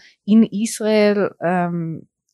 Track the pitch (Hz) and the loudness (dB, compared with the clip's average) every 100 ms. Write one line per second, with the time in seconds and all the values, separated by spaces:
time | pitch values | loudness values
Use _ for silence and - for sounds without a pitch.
0 | - _ - 220 220 196 226 - 214 214 | -20 _ 2 4 4 0 -6 -4 -2 2
1 | 208 208 185 - 165 180 175 175 165 156 | 2 2 -2 -4 -4 -2 -2 -4 -6 -10
2 | - _ _ | -14 _ _